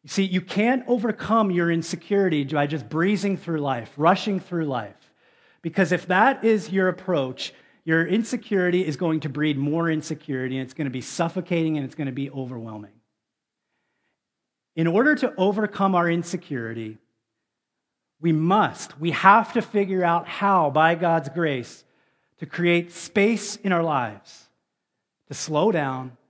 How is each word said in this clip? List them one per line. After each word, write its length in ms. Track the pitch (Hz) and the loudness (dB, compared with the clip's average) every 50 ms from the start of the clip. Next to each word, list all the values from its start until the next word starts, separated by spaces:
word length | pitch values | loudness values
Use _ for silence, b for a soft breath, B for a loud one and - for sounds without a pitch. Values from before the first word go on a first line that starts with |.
You 80 | _ 151 | _ -4
see, 140 | - 202 196 | -2 -2 0
you 180 | 185 180 185 | 0 0 -2
can't 420 | 185 - - 202 214 240 269 254 254 | -2 -2 -2 0 2 2 0 0 0
overcome 640 | - 247 233 202 233 - - - - 220 226 214 196 | 0 0 0 0 -4 -4 -4 -2 0 2 2 4 2
your 200 | 180 175 170 170 | 2 2 2 2
insecurity 720 | 170 165 - - - - - - 202 202 196 185 160 147 139 | 0 0 -2 -4 -8 -10 -4 0 0 2 2 2 2 0 -2
by 240 | 135 156 147 147 | 0 0 0 0
just 220 | 143 151 151 110 104 | 0 -2 -6 -6 -4
breezing 480 | 151 160 170 196 208 190 196 202 190 | -2 0 2 2 0 0 0 -2 -4
through 220 | 151 - 170 165 151 | -4 -4 -6 -4 -2
life, 320 | 143 139 131 120 110 - - | -2 -2 -4 -4 -6 -10 -4
rushing 420 | 143 151 165 190 185 - 220 196 185 | 2 4 4 4 4 0 -2 -4 -4
through 260 | - - 180 170 160 | -4 -4 -4 -2 -2
life. 480 | 147 131 120 107 98 - _ _ _ _ b b b b b b b b b | -2 -4 -4 -6 -8 -16 _ _ _ _ b b b b b b b b b
Because 300 | b 165 165 - 185 147 | b -4 2 2 2 2
if 160 | 180 175 - | 2 -2 0
that 360 | 180 180 190 220 262 254 254 220 | 0 4 4 4 4 2 2 2
is 280 | 226 220 208 - 160 | 2 2 2 0 -2
your 180 | 185 190 185 185 | 0 0 0 0
approach, 640 | 175 - - - 180 147 135 127 127 - - - b b b b b b b | 0 -4 -4 -2 0 0 0 -2 -6 -10 -12 -14 b b b b b b b
your 200 | 160 160 160 165 | 0 2 2 2
insecurity 800 | 156 185 226 220 - 262 - - - 208 190 180 180 175 185 185 | 2 0 -2 0 -2 -6 -8 -4 -2 0 0 2 2 2 2 0
is 120 | 160 143 | -2 -2
going 240 | - 185 165 160 156 | -2 -2 0 0 -2
to 80 | 151 151 | -2 -4
breed 280 | 123 147 151 156 147 | -4 -2 0 0 0
more 320 | 135 139 143 151 165 165 165 | 0 0 0 0 0 0 0
insecurity, 680 | 160 156 147 - 160 147 - - 139 131 131 127 131 | -2 -2 -4 -6 -10 -10 -6 -6 -6 -4 -4 -4 -4
and 80 | 135 131 | -6 -6
it's 80 | 127 - | -8 -8
gonna 160 | - 151 135 | -6 -6 -6
be 120 | 123 131 | -6 -8
suffocating, 760 | 120 - - - 170 165 - 185 180 - 180 165 160 160 156 | -10 -10 -4 -4 -4 -2 -2 -8 -4 -2 -2 0 0 0 -2
and 80 | 151 135 | -4 -6
it's 100 | 127 - | -8 -8
gonna 160 | - 147 135 | -6 -6 -6
be 180 | 127 139 139 139 | -4 -6 -8 -8
overwhelming. 600 | 135 135 131 123 127 117 113 113 110 107 104 101 107 _ _ _ _ _ _ _ _ _ _ _ _ _ _ _ _ _ _ _ _ _ _ _ _ _ _ _ _ _ _ _ _ _ _ _ _ | -8 -10 -10 -8 -10 -12 -12 -12 -12 -14 -16 -18 _ _ _ _ _ _ _ _ _ _ _ _ _ _ _ _ _ _ _ _ _ _ _ _ _ _ _ _ _ _ _ _ _ _ _ _ _
In 120 | 160 165 | 0 0
order 280 | 170 165 202 262 302 302 | 2 4 4 4 4 4
to 180 | - 262 233 - | 4 0 -2 0
overcome 580 | 190 185 202 196 214 214 202 - - 196 190 190 | 2 0 2 2 0 -2 -2 0 0 2 4 4
our 140 | 175 175 170 | 4 4 2
insecurity, 880 | 170 175 170 - - 170 - - 143 123 113 110 113 117 113 107 110 110 _ _ _ _ _ _ _ _ _ _ _ _ _ _ _ _ _ _ _ _ _ _ _ _ | 0 0 -2 -4 -8 -8 -6 -6 -6 -6 -6 -6 -8 -8 -8 -10 -12 -14 _ _ _ _ _ _ _ _ _ _ _ _ _ _ _ _ _ _ _ _ _ _ _ _
we 140 | 156 170 160 | 0 2 2
must, 680 | 151 160 170 196 214 185 135 - - - - - 139 | 2 4 4 4 4 2 2 0 -8 -16 -16 -12 -4
we 120 | 156 170 | -4 -4
have 420 | 147 - - 190 202 226 208 - - | -2 6 8 8 8 8 4 2 -2
to 80 | 240 | -4
figure 420 | 214 - - 208 202 185 190 185 180 | -4 0 0 0 0 0 0 0 2
out 240 | 170 170 170 165 | 2 2 0 -2
how, 420 | - - - 202 202 196 180 160 143 | -6 -8 -2 0 2 2 4 2 2
by 260 | 131 151 156 165 170 | 4 4 4 4 4
God's 340 | 160 180 165 160 160 143 139 | 2 2 2 2 0 -2 -4
grace, 540 | 135 175 165 156 139 127 117 - - - _ _ _ _ _ _ _ _ _ _ _ _ | -4 -2 -2 -2 -2 -4 -8 -10 -16 -20 _ _ _ _ _ _ _ _ _ _ _ _
to 60 | 165 | -16
create 460 | - - 170 175 175 175 170 170 175 | -12 -6 -2 2 2 2 2 0 -4
space 640 | - - - - - 208 196 220 233 208 - - - | -12 -14 -14 -2 0 2 2 2 2 -2 -4 -8 -10
in 160 | - - 196 | -6 -2 0
our 120 | 180 170 165 | 0 0 0
lives, 680 | 165 147 135 120 107 98 101 _ - - - _ _ _ _ _ _ _ _ _ _ _ _ _ _ _ _ _ | 0 0 -2 -2 -4 -8 -14 _ -20 -20 -20 _ _ _ _ _ _ _ _ _ _ _ _ _ _ _ _ _
to 60 | _ 143 | _ -12
slow 380 | - - - 156 151 175 226 | -10 -8 -2 0 2 2 2
down 460 | - 160 143 135 131 131 131 127 120 _ _ | 2 0 -2 -2 -4 -6 -10 -12 -16 _ _